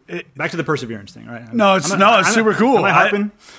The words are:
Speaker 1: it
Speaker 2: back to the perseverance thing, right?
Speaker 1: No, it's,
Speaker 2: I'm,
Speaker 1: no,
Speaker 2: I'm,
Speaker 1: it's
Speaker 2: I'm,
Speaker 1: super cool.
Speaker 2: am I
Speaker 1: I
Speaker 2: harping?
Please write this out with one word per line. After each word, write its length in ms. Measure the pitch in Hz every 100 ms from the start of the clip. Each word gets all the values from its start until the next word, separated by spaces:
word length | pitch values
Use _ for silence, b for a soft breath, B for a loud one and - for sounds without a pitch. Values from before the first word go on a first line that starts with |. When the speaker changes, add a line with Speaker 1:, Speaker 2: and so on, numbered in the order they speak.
| -
Speaker 1:
it 260 | 175 - -
Speaker 2:
back 160 | 165
to 40 | 170
the 60 |
perseverance 480 | 156 147 120 110 101
thing, 140 | - 113
right? 260 | 117 120
Speaker 1:
No, 220 | 233 202
it's, 160 | 190 151
Speaker 2:
I'm, 80 | 190
Speaker 1:
no, 100 | 202
Speaker 2:
I'm, 100 | 220
Speaker 1:
it's 80 | 180
Speaker 2:
I'm, 60 |
Speaker 1:
super 200 | 226 220
cool. 240 | 190 240 233
Speaker 2:
am 60 |
I 60 | 190
Speaker 1:
I 20 |
Speaker 2:
harping? 400 | 170 196 202 208 - B